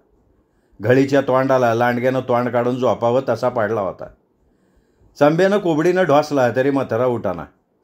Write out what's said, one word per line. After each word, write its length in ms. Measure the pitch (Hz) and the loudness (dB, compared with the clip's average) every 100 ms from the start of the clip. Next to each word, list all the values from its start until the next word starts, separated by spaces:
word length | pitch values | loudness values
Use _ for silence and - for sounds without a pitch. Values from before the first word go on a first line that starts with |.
| _ _ _ _ _ _ _ - | _ _ _ _ _ _ _ -4
घळीच्या 400 | 107 131 139 139 | 2 2 4 0
तोंडाला 540 | 131 127 135 131 120 | 2 0 2 2 2
लांडग्यानं 460 | 113 120 120 127 131 | 2 0 0 -2 -2
तोंड 280 | 123 120 123 | -2 -2 0
काढून 280 | 120 123 127 | -2 -2 0
झोपावं 440 | 123 101 117 123 131 | -2 0 0 0 -2
तसा 200 | 113 123 | -2 -2
पाडला 320 | 123 104 110 | -2 -2 -2
होता. 240 | 92 - - - _ _ _ _ _ _ _ _ _ - | -4 -8 -16 -20 _ _ _ _ _ _ _ _ _ 0
संब्यानं 400 | 147 165 190 202 | 2 4 2 0
कोबडीनं 440 | 180 151 170 180 | 0 0 0 0
ढोसला 540 | 175 143 147 143 123 123 | 2 2 2 0 0 0
तरी 140 | 135 | 0
म्हातारा 360 | 139 123 113 127 | -2 -2 -2 -2
उठाना. 380 | 117 98 85 71 _ _ _ | -2 -6 -8 -12 _ _ _